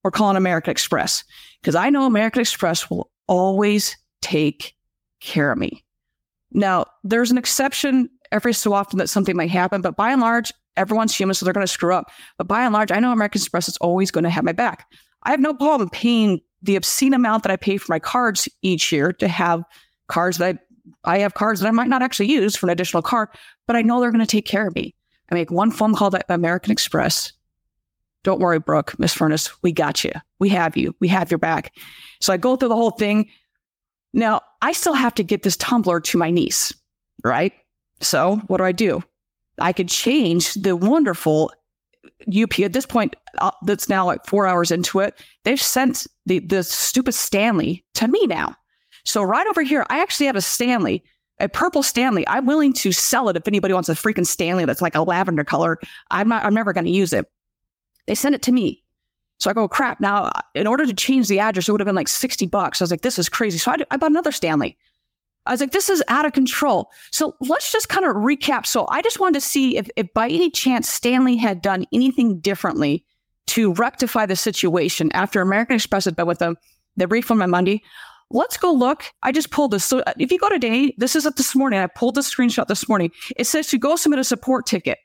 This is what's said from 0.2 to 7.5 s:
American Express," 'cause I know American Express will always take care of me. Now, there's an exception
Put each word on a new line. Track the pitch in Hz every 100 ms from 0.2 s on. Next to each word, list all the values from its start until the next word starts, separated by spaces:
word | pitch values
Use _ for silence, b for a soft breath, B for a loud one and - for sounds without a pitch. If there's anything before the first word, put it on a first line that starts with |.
| 208 196
American | 185 165 175
Express," | - - 165 - - - B B B
'cause | -
I | 165 226
know | 285 269
American | 214 220 247
Express | 240 - 180 170 -
will | 170 - _ -
always | 185 185 190 208 208 - - _ _
take | - 156 151 - - _ _ _ _ _
care | - 160 143
of | 117
me. | - - _ _ _ _ _ _ _
Now, | 202 196 185 - _
there's | 196 226 240
an | 254
exception | 247